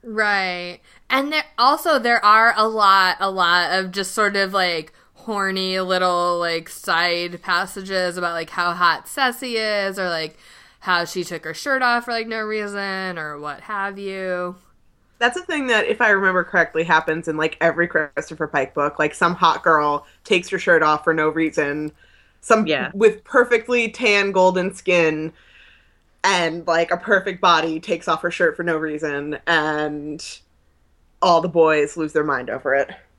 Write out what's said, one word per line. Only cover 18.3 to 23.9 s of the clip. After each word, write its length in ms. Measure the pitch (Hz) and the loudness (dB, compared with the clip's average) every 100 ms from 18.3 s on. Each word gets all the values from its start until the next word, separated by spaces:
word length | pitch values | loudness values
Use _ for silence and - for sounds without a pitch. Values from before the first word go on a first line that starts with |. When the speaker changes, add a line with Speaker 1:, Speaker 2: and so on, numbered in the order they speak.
| 156 | -8
Speaker 2:
Pike 300 | - 147 131 | -4 -2 -2
book. 240 | - 147 147 | -2 -2 0
Like, 160 | 151 | -4
some 180 | - 175 | 0 0
hot 300 | 180 170 - | 2 2 2
girl 420 | 170 156 147 143 - _ | 2 4 2 -2 -6 _
takes 240 | - 185 180 | -2 0 0
her 100 | 185 | -4
shirt 240 | - 165 | 2 4
off 200 | 156 151 | 4 2
for 80 | - | 0
no 180 | 160 156 | 0 0
reason. 640 | 156 160 156 143 147 151 _ _ _ _ _ | 0 -2 -2 -2 -4 -8 _ _ _ _ _
Some 260 | - 220 175 | 2 2 4
Speaker 3:
Yeah. 240 | 143 127 | -2 -4
Speaker 2:
with 300 | 196 220 214 | 2 2 2
perfectly 680 | - 254 240 233 233 247 | 0 2 4 0 0 -2
tan 420 | 226 | -2